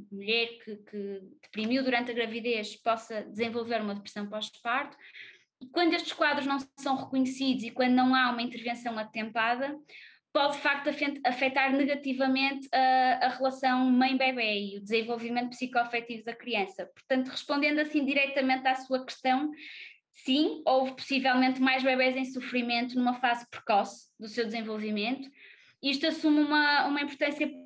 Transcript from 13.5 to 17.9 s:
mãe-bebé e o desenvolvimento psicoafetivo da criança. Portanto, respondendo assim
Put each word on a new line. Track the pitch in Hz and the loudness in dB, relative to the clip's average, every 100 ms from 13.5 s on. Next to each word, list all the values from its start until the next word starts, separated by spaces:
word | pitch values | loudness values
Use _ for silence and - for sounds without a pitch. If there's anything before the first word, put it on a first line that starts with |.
| 262 262 254 262 | 0 2 4 6
mãe-bebé | 247 262 262 262 254 220 208 | 6 6 4 2 2 0 0
e | 202 202 | -4 -8
o | |
desenvolvimento | 202 226 226 233 233 240 240 | -2 -2 0 -4 -2 -2 -4
psicoafetivo | - 254 247 240 240 233 226 | -6 -2 0 0 -2 -6 -10
da | 226 | -10
criança. | 226 247 220 196 - 180 | -10 -4 -2 -2 -6 -14
Portanto, | - - 262 262 | -16 -2 0 0
respondendo | - - 285 294 302 | -6 -4 0 2 2
assim | 302 | 0